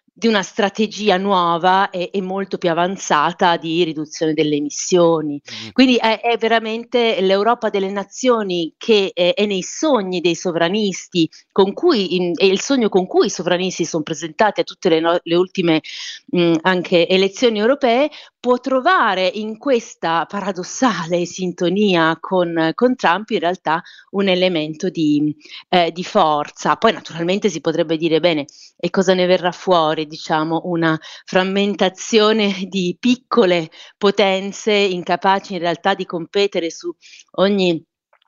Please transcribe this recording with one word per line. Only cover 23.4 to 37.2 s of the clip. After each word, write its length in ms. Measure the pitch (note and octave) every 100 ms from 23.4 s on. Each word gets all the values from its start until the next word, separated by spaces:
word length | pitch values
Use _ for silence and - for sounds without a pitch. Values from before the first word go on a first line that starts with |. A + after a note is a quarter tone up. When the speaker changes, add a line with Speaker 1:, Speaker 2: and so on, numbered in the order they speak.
| E3 F3+ D#3 D#3+ - - _
Speaker 1:
un 160 | G3 G3+
elemento 640 | F3+ F#3 E3 D3+ D#3 F#3
di, 440 | E3+ D3+ D3 D3+ D3 - - -
eh, 220 | F3+ E3
di 120 | E3+
forza. 720 | F3 G#3 D#3+ D3 D3 - E3 D3+
Poi 160 | -
naturalmente 580 | D3+ - E3 E3+ G3 G#3
si 120 | D#3
potrebbe 340 | E3 D#3 D#3+ D#3+
dire, 240 | E3 D#3
bene, 260 | E3+ D#3 C#3 - - -
e 140 | F3
cosa 240 | G3+ F#3 F#3
ne 100 | F3+
verrà 260 | F#3 F3
fuori? 500 | E3+ G3 F3 D#3 D#3+
Diciamo, 600 | D3+ D#3 - D#3+ D#3+ E3 F#3
una 340 | E3+ E3 D#3+ - -
frammentazione 1400 | - F#3 F#3+ G3 G3+ G3 F#3 F#3 - A3 G#3+ A3 G3+ F#3 F#3+
di 300 | G3 F3+ F3
piccole 680 | A#3+ B3 - A#3 F#3+ F3 D#3+ - - -
potenze 760 | G3 G3+ G3 F#3+ G3 F#3 A3
incapaci 800 | G#3 G3+ F3+ E3+ F3 G3 G3 G3
in 60 | F3+
realtà 340 | E3+ E3 G3
di 120 | F#3 F#3
competere 640 | F3 E3 G3+ G3+ F3+ E3
su 240 | - F3 - - -